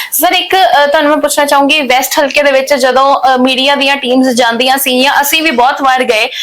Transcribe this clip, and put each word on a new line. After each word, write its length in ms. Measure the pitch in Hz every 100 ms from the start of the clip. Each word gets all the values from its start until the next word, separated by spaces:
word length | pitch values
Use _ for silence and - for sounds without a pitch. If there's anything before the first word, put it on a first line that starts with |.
| -
ਸਰ, 220 | - 339
ਇੱਕ, 220 | 370 359 370
ਅਹ, 320 | 349 277 285
ਤੁਹਾਨੂੰ 240 | 311 294
ਮੈਂ 60 | 302
ਪੁੱਛਣਾ 280 | 285 302 285
ਚਾਹੂੰਗੀ, 360 | 285 277 311
ਵੈਸਟ 380 | 254 254 262 -
ਹਲਕੇ 240 | 277 294
ਦੇ 80 | 285
ਵਿੱਚ 220 | 269 269
ਜਦੋਂ, 420 | 285 262 254 277 277
ਅਹ, 220 | 262 254
ਮੀਡੀਆ 380 | 254 254 269 277
ਦੀਆਂ 220 | 277 277
ਟੀਮਸ 300 | 262 254 262
ਜਾਂਦੀਆਂ 500 | 240 233 233 254 269
ਸੀ 260 | 269 254
ਜਾਂ 180 | 269 269
ਅਸੀਂ 220 | 285 320
ਵੀ 80 | 311
ਬਹੁਤ 300 | 240 247 277
ਵਾਰ 220 | 269 254
ਗਏ, 260 | 254 220 247 -